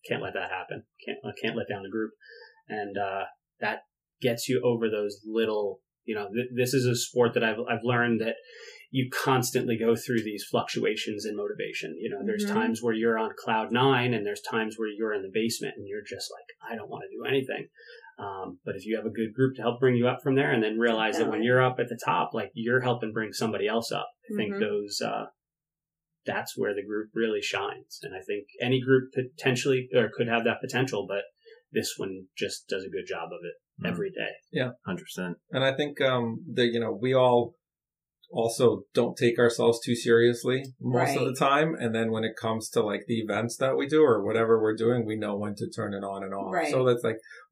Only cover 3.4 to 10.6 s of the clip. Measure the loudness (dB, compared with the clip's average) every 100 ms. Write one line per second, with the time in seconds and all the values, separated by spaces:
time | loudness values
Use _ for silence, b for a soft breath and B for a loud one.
3.4 | _ -6 -4 -4 -10 _ _ _ -2 0
4.4 | 0 2 2 2 0 0 -2 -6 -4 0
5.4 | 2 0 -2 -6 _ _ -6 -6 -4 -4
6.4 | -2 -2 0 2 2 0 0 2 2 2
7.4 | 0 0 -2 -2 2 2 4 2 0 -4
8.4 | B B B B B -2 -2 0 2 2
9.4 | 2 0 0 2 2 2 0 -2 -2 -6
10.4 | -4 -2